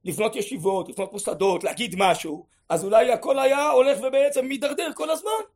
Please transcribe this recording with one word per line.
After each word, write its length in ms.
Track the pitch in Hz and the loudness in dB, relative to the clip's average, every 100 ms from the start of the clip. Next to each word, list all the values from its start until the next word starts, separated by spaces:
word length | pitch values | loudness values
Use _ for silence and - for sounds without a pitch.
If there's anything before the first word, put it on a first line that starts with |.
| 180 | -8
לבנות 300 | 170 214 226 | -2 -2 -2
ישיבות, 540 | - 247 180 190 175 | -6 -2 -2 -2 -4
לבנות 240 | - 190 | -8 -8
מוסדות, 500 | 208 - 156 196 175 | -6 -6 0 0 0
להגיד 320 | 180 143 226 180 | -2 -4 -6 2
משהו, 480 | 190 165 165 151 - _ _ | 2 2 -2 -10 -14 _ _
אז 140 | 165 | -2
אולי 280 | 196 214 247 | 4 4 4
הכל 280 | 226 - 269 | 0 0 2
היה 300 | 269 277 294 | 2 2 4
הולך 280 | 262 269 277 | 4 4 2
ובעצם 420 | 262 269 285 277 254 | 0 2 2 0 -4
מידרדר 440 | 269 277 285 339 | -4 -4 -2 -6
כל 160 | - 311 | -6 -4
הזמן. 220 | 320 415 440 427 | -2 -2 -4 -6